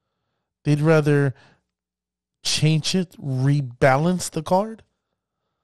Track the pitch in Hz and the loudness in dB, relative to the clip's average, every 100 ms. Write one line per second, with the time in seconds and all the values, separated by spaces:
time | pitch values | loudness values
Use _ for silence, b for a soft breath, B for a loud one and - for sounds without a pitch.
0 | _ _ _ _ _ _ 147 147 151 156 | _ _ _ _ _ _ -2 0 2 2
1 | 147 143 139 - b b b _ _ _ | 2 2 0 -4 b b b _ _ _
2 | _ _ _ _ - - 156 156 - 185 | _ _ _ _ -6 0 0 0 0 -2
3 | 175 - 143 127 139 147 127 123 139 135 | -4 -8 -6 -2 0 0 -2 0 2 2
4 | 165 180 - 160 151 185 220 220 _ _ | 0 -2 -6 -8 -2 -2 -2 -10 _ _
5 | _ _ _ _ _ _ | _ _ _ _ _ _